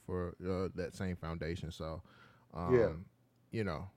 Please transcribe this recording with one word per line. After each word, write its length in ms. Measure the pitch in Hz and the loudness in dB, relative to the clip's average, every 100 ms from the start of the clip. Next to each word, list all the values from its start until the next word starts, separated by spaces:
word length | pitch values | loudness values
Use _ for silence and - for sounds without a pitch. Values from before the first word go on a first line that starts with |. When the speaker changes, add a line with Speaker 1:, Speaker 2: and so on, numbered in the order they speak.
| - | -2
Speaker 1:
for, 300 | 90 87 - 90 | -2 -2 -2 0
uh, 220 | 92 92 87 | 0 0 0
that 200 | 87 - | -4 -2
same 180 | 92 87 | -2 -2
foundation. 560 | 80 82 78 85 76 | -2 -2 -2 -2 -4
So, 300 | - 80 80 - - - - - | -4 -6 -6 -10 -18 -20 -20 -12
um, 220 | - 87 123 | -4 4 6
Speaker 2:
Yeah. 140 | 101 80 98 _ _ _ _ | 6 2 -10 _ _ _ _
Speaker 1:
you 120 | 117 | -2
know. 240 | 98 73 98 | 0 -2 -6